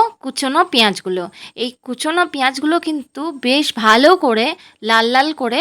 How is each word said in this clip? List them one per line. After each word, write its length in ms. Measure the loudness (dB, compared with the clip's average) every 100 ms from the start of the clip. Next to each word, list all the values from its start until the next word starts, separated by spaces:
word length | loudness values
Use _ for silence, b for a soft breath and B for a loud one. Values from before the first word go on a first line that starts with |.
| 2 -2
কুচনো 420 | -12 -6 -2 0 0
পেঁয়াজগুলো। 580 | 2 0 0 -6 -8 -8 B B -10
এই 140 | -10 -10
কুচনো 420 | -12 -8 -4 -2 -2
পেঁয়াজগুলো 480 | -2 -2 -2 -2 -2
কিন্তু 420 | -2 -6 -8 -10 -10
বেশ 340 | -4 0 0 0 0
ভালো 340 | 4 6 6 4
করে 400 | 2 0 -2 -4 b b
লাল 220 | 0 2 2
লাল 220 | 2 0
করে 260 | -2 -4 0